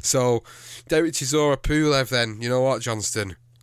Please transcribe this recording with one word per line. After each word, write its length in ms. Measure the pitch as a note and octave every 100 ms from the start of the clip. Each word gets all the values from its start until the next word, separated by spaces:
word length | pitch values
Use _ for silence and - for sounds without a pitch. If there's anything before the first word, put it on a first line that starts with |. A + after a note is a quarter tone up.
| -
So, 380 | C3+ B2 A#2 - - - - -
Derek 240 | D#3 E3
Chisora 440 | - C3 D#3 D3 C3+
Pulev 520 | - D3+ D3+ C#3 C3
then, 300 | B2 A#2 G#2+
you 100 | A#2+
know 120 | B2+
what, 220 | C3 B2
Johnston? 520 | A#2 A2 G2+ A2 G2 F2+ _ _